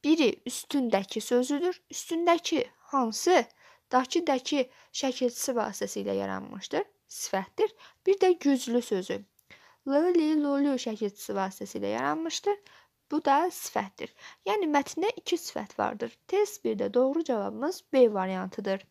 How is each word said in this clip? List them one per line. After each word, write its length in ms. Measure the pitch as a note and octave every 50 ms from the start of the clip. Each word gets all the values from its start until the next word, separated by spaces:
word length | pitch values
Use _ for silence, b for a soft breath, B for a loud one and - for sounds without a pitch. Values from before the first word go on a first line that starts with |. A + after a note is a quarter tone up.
| -
Biri 240 | D4 D#4+ E4 C#4+ G#3 - - _ B3
üstündəki 720 | - - - _ - C#4+ B3+ A3+ G#3 G3 G3 - - A3 G#3+
sözüdür. 560 | - B3 B3 B3 B3+ C#4+ C#4 E4+ F4+ F4+ - _ _ C#4+
Üstündəki 720 | - - - E4 E4 E4+ F4 E4+ E4 - - E4+ C#4 A#4+ - _ _ _ -
hansı? 540 | - C#4 B3 A3 G#3+ - - F4 F#4 D4+ A#3 - b b b b b b b _
Dakı, 340 | - B3+ C4 B3+ - F4 F4 D4
dəki 400 | C#4 B3+ - - D4+ C#4+ B3+ b b b b b
şəkilçisi 640 | - - - C4 C4 - B3+ A#3+ A#3 - - - B3
vasitəsilə 640 | A#3 G#3+ - F#3+ - G3+ G3 - - G3 G3+ - G2
yaranmışdır. 640 | - - - - G3+ - - G3 - - - D#4 G#4 _ _ _ _ _
Sifətdir. 640 | - - - - - F#3+ F#3+ - _ - G#4+ G#4 B B B B B B _
Bir 160 | F#4+ G4 G4
də 140 | G4 F#4 F4+
güclü 460 | F4+ - C#4+ C#4 B3 - B3 A#3 B3
sözü. 400 | A#3+ - A3 F#3 F#3 - F#3+ G3+ G3+ _ _ _ b b b b b b b b _ C4+
L, 60 | C4+ D4 E4 F4+
li, 220 | F4+ E4+ D#4 D4+ D#4
lu, 140 | D4+ D4 C#4+ C#4 C#4
lü 140 | C#4+ C#4+ C4+
şəkilçisi 560 | B3 - A#3 G#3+ G#3 A3 G3+ G3+ - - -
vasitəsilə 640 | G3+ G3 F#3+ F#3+ F#3+ - - - - G2+ G2+ G2 G#2+
yaranmışdır. 640 | A#2 B2+ C#3+ D3+ D#3 E4 E4 - - - G4+ G#4 G4+ b b b b b b _ _ _ _
Bu 120 | D4 D#4 -
da 140 | D#4+ C#4 C#4+ E4+ F4+
sifətdir. 640 | - - - - - G#3+ G#3 G3 _ - - - B B B B B B _
Yəni 220 | G4 G#4 G#4+ F#4 D#4
mətndə 400 | D4 C#4+ C#4 - - D#4+ E4+ G#4+ -
iki 220 | - _ - F4+ E4
sifət 380 | - - - - G#3+ - - -
vardır. 340 | - - - G#3 - A#3 - _ _ -
Test 320 | - G4+ G#4 G4+ - - _
birdə 260 | A3+ A3 G3+ G3 G#3
doğru 320 | G3+ B3 C4 C4 C#4+ E4 D#4+
cavabımız 540 | - B3 G#3+ G3 G3+ G#3+ G#3+ C4 D#4 F#4 - _ _
B 100 | - C4 B3 A3+
variantıdır. 720 | G#3 G3 F#3 F#3 F#3+ F#3 F#3 F#3 - - G3 G3 F#3+ G3 - _